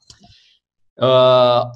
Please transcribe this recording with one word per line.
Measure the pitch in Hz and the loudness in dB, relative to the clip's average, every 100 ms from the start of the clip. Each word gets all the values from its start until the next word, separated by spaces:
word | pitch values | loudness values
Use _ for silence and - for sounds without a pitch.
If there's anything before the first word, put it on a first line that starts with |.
| _ - _ _ _ _ _ _ _ - | _ -20 _ _ _ _ _ _ _ -6
ah, | 127 147 131 127 123 120 - | -2 2 2 2 0 -2 -6